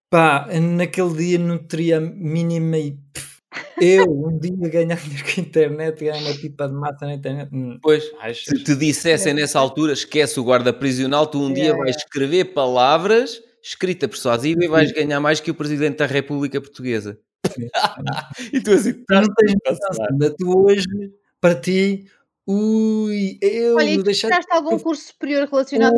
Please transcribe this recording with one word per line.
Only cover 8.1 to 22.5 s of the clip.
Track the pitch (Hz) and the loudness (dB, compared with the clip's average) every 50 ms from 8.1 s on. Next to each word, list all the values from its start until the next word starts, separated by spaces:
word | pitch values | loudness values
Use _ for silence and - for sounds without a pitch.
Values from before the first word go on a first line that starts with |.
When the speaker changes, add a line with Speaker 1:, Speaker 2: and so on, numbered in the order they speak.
| - - | -10 -10
Speaker 1:
achas? | 110 113 117 - - | -10 -10 -10 -8 -4
Speaker 2:
se | - 143 127 - | -4 -4 -2 0
te | 151 143 | 0 0
dissessem | 135 156 151 135 - - 165 156 - 190 156 139 | 2 2 0 0 2 2 2 2 2 2 0 0
Speaker 3:
Não. | 151 | 0
Speaker 2:
nessa | 147 143 - 151 | 0 0 2 2
altura, | 135 131 123 147 156 151 | 2 2 0 0 0 0
"Esquece | 139 - - - - 151 143 - - 139 | 0 -2 -4 -2 0 0 0 2 0 -2
o | 117 | 2
guarda | 120 127 123 120 123 | 2 2 4 4 2
prisional, | 117 - 135 135 127 127 131 131 143 151 156 | 0 0 -2 -2 0 -2 -2 0 2 2 2
tu | 151 143 143 | 0 0 -2
um | 143 135 | -2 -2
dia | 135 139 156 | -2 0 2
Speaker 3:
Yeah, | 156 151 | 2 2
Speaker 2:
vais | 147 139 131 127 | 2 0 -2 -4
Speaker 3:
yeah. | - - | -4 -8
Speaker 2:
escrever | - - 143 135 135 165 202 180 - - | -8 -4 -4 -2 2 2 0 0 0 0
palavras | 147 127 123 127 123 123 139 151 165 175 214 220 233 269 - - - - _ _ _ | -2 0 2 2 4 4 4 4 4 2 2 2 2 2 0 -6 -14 -18 _ _ _
escrita | - - - - 185 - - - - | -16 -14 -8 -4 -4 -4 -2 -2 -4
por | 208 - | -6 -4
Sósia | - - 123 117 117 131 156 170 | -4 -2 0 0 0 0 0 0
e | 170 175 160 | 0 0 2
vais | 156 160 151 131 | 4 4 2 2
Speaker 1:
Sim. | - | 2
Speaker 2:
ganhar | 156 147 147 147 143 | -2 -2 0 -2 0
mais | 147 147 156 156 | 0 0 0 0
que | - 170 | -2 -6
o | 151 | -6
Presidente | - 147 147 151 143 151 147 143 | -4 -4 -4 -2 0 0 0 0
da | - 147 | 0 -2
República | 127 135 143 135 - 147 143 143 135 139 139 | 0 0 -2 -2 -2 -4 -4 -4 -4 -4 -6
Portuguesa." | - - - - 127 127 113 107 101 104 101 - _ _ _ _ - 185 | -8 -10 -12 -10 -6 -4 -4 -4 -4 -8 -12 -14 _ _ _ _ -6 -6
Speaker 1:
Sim. | - 127 117 120 - | -6 -8 -10 -6 -2
Speaker 2:
<laughs> | - 214 - - - 143 - - - - - - - 254 220 - | -2 -2 -2 -2 -6 -8 -8 -8 -8 -10 -12 -12 -14 -10 -6 -4
E | 254 | -2
tu | 190 - | 2 2
assim, | 190 214 196 247 - | 2 4 2 0 -4
Speaker 1:
Tu | - - - | -6 -2 2
não | 190 196 | 2 4
Speaker 2:
"Estás | 214 202 - | 4 4 4
Speaker 1:
tens | 226 214 - 196 202 - | 4 4 4 2 2 0
Speaker 2:
a | 131 | -2
Speaker 1:
noção, | - - - 190 | -2 -2 -4 -6
Speaker 2:
passar." | - 110 107 113 | -6 -4 -4 -2
Speaker 1:
Sandra, | 139 143 147 151 147 | 0 0 0 0 0
tu | - 180 180 180 190 196 | -2 -2 2 4 6 6
hoje, | 202 202 202 180 185 202 208 202 196 - _ _ _ _ _ | 6 4 4 0 -2 -6 -8 -10 -12 -16 _ _ _ _ _
para | - 175 170 | 2 2 2
ti, | - - 180 190 190 196 196 196 196 196 - _ _ _ _ _ _ _ | 2 0 0 2 2 2 2 0 -4 -8 -14 _ _ _ _ _ _ _
ui, | 196 | -2